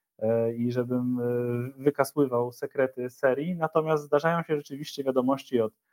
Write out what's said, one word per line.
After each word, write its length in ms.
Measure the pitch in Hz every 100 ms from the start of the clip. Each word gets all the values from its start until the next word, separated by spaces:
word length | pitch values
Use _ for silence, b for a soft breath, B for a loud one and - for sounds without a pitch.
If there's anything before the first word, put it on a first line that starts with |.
| _ -
e, 340 | 110 117 117
i 180 | 117 120
żebym, 480 | 123 120 123 123 123
e, 640 | 120 120 123 120 123 139
wykasływał 680 | 139 143 135 151 135 120 123
sekrety 580 | - - 139 131 127 123
serii. 460 | - 135 135 160 175
Natomiast 480 | 160 165 156 151
zdarzają 400 | 147 147 165 170
się 120 | 165 151
rzeczywiście 480 | - 143 151 -
wiadomości 560 | 135 131 127 135 - 123
od, 140 | 110 - _